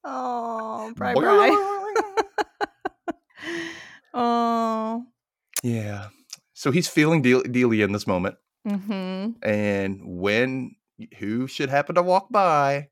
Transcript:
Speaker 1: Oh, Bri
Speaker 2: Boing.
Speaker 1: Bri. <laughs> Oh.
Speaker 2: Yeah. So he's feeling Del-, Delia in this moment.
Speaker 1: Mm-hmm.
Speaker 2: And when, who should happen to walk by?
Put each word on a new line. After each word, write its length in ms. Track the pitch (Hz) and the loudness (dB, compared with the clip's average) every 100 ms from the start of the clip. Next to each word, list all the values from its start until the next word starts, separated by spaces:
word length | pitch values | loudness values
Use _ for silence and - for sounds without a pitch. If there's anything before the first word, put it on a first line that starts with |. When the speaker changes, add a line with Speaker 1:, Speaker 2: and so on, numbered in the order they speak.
Speaker 1:
Oh, 880 | - 262 254 240 233 226 220 226 220 233 | -8 -8 -6 -4 -6 -6 -8 -8 -10 -6
Bri 120 | 247 | 0
Speaker 2:
Boing. 800 | 254 349 403 403 403 392 403 403 392 415 392 403 - - _ 403 _ - _ - - _ - | 2 6 6 8 4 2 -4 -2 -2 -2 -4 -4 -4 -6 _ -10 _ -12 _ -10 -10 _ -16
Speaker 1:
Bri. 220 | - 339 330 | -8 -8 -8
<laughs> 20 | 339 - - _ | -12 -18 -20 _
Oh. 920 | 240 240 233 233 233 226 220 220 226 247 _ _ _ _ - | -2 0 2 2 0 0 -2 -4 -6 -8 _ _ _ _ -6
Speaker 2:
Yeah. 460 | 123 117 104 101 101 _ _ - _ | -2 -2 -4 -8 -12 _ _ -20 _
So 160 | - 147 | -4 0
he's 160 | 151 175 | 0 2
feeling 340 | - 151 165 | 2 4 4
Del-, 200 | 123 127 | 6 4
Delia 420 | 123 123 123 110 | 2 2 2 4
in 80 | 101 | 2
this 140 | 104 104 | 0 0
moment. 300 | 92 95 - _ _ 214 | 0 -2 -6 _ _ -6
Speaker 1:
Mm-hmm. 800 | 202 196 196 185 185 208 233 - | -6 -4 -6 -6 -6 -8 -6 -2
Speaker 2:
And 520 | 104 104 101 95 95 | 0 0 0 -2 -6
when, 680 | - 87 98 107 131 131 127 - _ _ - - | -10 -4 0 2 0 -2 -10 -14 _ _ -20 -10
who 280 | 104 113 127 | -4 -4 -4
should 220 | - 139 | -4 0
happen 260 | 139 143 | 0 2
to 80 | 170 | 0
walk 240 | 180 185 190 | 2 0 2
by? 580 | 214 190 147 139 143 147 | 2 4 4 2 0 -6